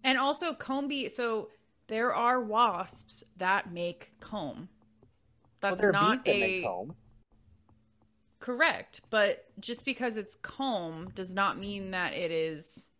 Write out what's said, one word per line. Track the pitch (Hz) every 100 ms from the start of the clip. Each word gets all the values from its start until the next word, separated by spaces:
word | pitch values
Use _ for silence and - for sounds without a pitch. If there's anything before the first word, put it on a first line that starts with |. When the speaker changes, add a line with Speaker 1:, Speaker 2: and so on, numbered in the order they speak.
Speaker 1:
And | 262 262
also | 269 294 349
Combi, | 294 - 269 277 285 247
so | - 240 220 - _ _ _ -
there | 220 247 -
are | 240 254
wasps | 214 214 240 175 196 - - - - -
that | 185 185 -
make | 175 175 170 - _
comb. | - 208 147 - 180 _ _ _ _ _ _ _ _ _
Speaker 2:
But | 196
Speaker 1:
That's | 185
Speaker 2:
there | 208
are |
Speaker 1:
not | 196 214
Speaker 2:
bees | 254
that | - 202
make | 190 190
Speaker 1:
a | 139
Speaker 2:
comb. | 92 117 - - - _ _ _ _ _ _ _ _ _ _ _ _
Speaker 1:
Correct, | - 247 330 - - - _
but | 220 202 - - -
just | 214 233 -
because | 247 247 214
it's | 196 -
comb | - - 269 214 165 160 180
does | - 180
not | 185 196 -
mean | 202 202 190
that | 185 175
it | 101 170
is | 160 160 151 - - -